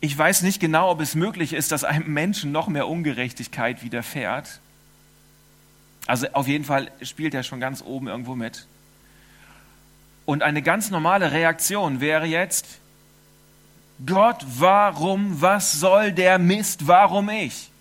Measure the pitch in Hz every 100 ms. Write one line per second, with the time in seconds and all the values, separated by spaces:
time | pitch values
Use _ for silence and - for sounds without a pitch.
0 | 156 139 156 196 180 196 165 156 185 170
1 | 151 156 190 185 156 151 - 151 - 151
2 | 156 147 170 202 147 147 180 147 127 165
3 | 156 120 123 - 120 - 117 123 117 120
4 | 113 151 107 127 147 - _ _ _ _
5 | _ _ _ _ _ _ _ _ _ _
6 | - 123 131 139 131 147 143 139 135 -
7 | - - 156 143 127 131 131 131 - 135
8 | 127 107 120 127 113 - - _ _ _
9 | _ _ _ _ - - _ _ _ _
10 | _ _ - 143 147 151 147 190 214 190
11 | 156 196 175 143 165 160 - 196 180 135
12 | 143 156 160 160 190 - - - _ _
13 | _ _ _ _ _ _ _ _ _ _
14 | 135 190 220 233 139 123 175 196 208 151
15 | 170 196 202 165 175 202 - 147 180 196
16 | 214 180 185 185 175 202 208 - 143 180
17 | 202 190 202 214 156 - - _